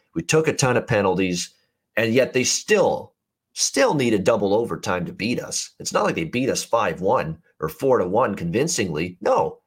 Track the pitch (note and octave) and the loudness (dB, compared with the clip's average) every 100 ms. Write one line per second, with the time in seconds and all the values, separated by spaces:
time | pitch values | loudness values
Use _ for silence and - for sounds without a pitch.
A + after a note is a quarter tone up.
0 | _ E2 - D#3 D#3 - B2+ B2 - G#2+ | _ -8 0 2 2 0 0 0 2 2
1 | G2 F2+ F#2 F2 - _ _ _ _ G#2+ | 2 0 0 -2 -8 _ _ _ _ -2
2 | A2+ B2 A#2+ B2+ B2 - - G#3 A#2 - | 2 2 2 0 0 -2 2 2 4 0
3 | - _ _ _ _ - - C4+ B3+ D#3 | -8 _ _ _ _ -4 -2 2 2 2
4 | A#2+ G#2 A#2+ A2 G2+ G#2+ A#2 D#2+ G#2 F2+ | 2 2 2 2 2 2 0 -6 -4 -4
5 | F2 - A2 A#2+ - - - _ G#2+ - | -4 -4 -4 -4 -6 -8 -10 _ -4 -2
6 | G3+ F#2+ D#2+ B2 B2+ F2 - A2+ G2 D#2+ | 0 -2 -4 -2 -2 -2 0 0 0 0
7 | F#2+ A#2 - D#2+ _ - E2 - C3+ A#2 | 0 0 -2 -8 _ -8 -8 -2 2 2
8 | F2+ A2 A#2+ F#2+ E2+ A2 D#3 - F#2 D2+ | 2 2 0 -2 -2 0 0 -2 -2 -2
9 | F2+ - - A#3+ - - | -4 -2 0 2 0 -6